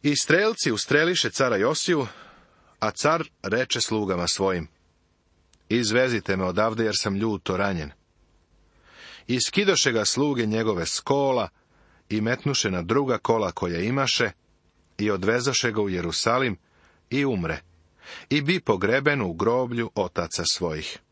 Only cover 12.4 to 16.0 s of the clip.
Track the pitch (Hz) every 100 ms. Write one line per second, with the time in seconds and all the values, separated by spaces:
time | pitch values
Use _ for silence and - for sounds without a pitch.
12.4 | 143 135 110 90 85 123 135 117 - 113
13.4 | 95 - 90 85 101 135 135 - 113 -
14.4 | _ _ _ _ _ - 104 98 98 120
15.4 | 123 123 120 110 101 90